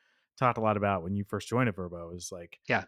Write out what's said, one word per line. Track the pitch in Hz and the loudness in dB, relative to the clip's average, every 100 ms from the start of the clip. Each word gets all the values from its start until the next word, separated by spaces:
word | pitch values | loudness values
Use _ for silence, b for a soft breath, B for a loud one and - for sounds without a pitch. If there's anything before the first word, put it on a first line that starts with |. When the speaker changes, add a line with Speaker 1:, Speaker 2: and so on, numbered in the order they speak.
| _ _ _ - | _ _ _ 0
Speaker 1:
talked | 127 117 | 2 4
a | |
lot | 110 104 | 2 4
about | 101 95 | 4 2
when | 85 101 | 0 -4
you | |
first | 101 104 - | -2 -4 -2
joined | 117 127 | 2 2
at | |
Verbo, | 92 90 85 85 | 0 -6 -8 -10
is, | 87 - | -10 -10
like, | 92 85 - - | -12 -14 -12 0
Speaker 2:
Yeah. | 117 | 0